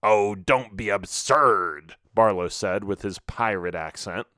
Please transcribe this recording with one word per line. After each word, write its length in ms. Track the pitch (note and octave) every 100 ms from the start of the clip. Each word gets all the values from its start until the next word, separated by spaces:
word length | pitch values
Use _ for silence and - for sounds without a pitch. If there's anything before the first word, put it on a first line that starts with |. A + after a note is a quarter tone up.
Oh, 320 | G#2 G#2+ G2+
don't 400 | G2+ F2+ - A2 G2
be 120 | A2
absurd, 1040 | G2+ F#2 - - C3+ C#3 G#2 F2+ D2 D#2+ - _
Barlow 340 | - A2+ F#2+ F2
said 360 | - G2+ F#2
with 180 | G2 G2
his 180 | G2+ F#2
pirate 560 | - - A2+ G2 F2
accent. 520 | E2 D#2+ - - F2+ -